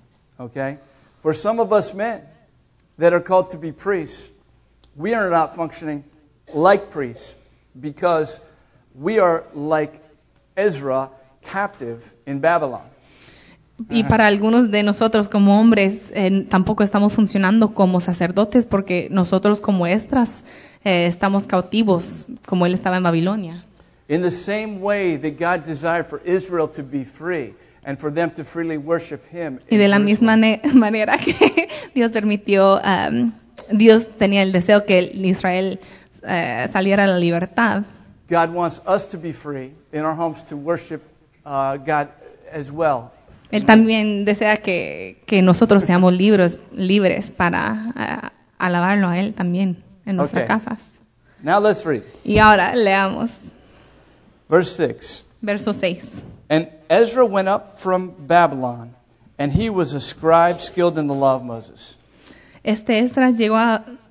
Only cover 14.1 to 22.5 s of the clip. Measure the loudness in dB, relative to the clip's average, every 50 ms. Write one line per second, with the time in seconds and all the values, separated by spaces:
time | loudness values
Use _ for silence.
14.1 | 2 2 4 2 2 2 0 2 2 2 2 2 0 0 0 0 0 0 0 0
15.1 | 2 0 -2 0 0 2 4 6 6 6 6 6 4 4 2 0 -2 -4 -12 -10
16.1 | -6 -2 0 0 0 0 -2 0 0 0 2 0 0 0 0 0 2 2 2 2
17.1 | 2 2 0 2 2 0 2 4 4 4 2 2 2 2 0 2 2 0 -2 -2
18.1 | -4 -2 -2 -2 0 0 0 2 2 0 0 2 -2 -4 -2 -2 -4 -4 -4 -2
19.1 | 0 0 0 2 0 2 2 2 0 2 0 -2 0 0 0 0 0 -2 -2 0
20.1 | 0 0 0 0 -2 -14 -20 -20 -20 -20 -20 -20 -18 _ -2 0 2 2 2 0
21.1 | 0 0 -2 0 0 0 0 0 -2 -2 -2 0 0 0 2 2 2 0 0 -6
22.1 | -12 -12 -12 -14 -18 -16 _ -4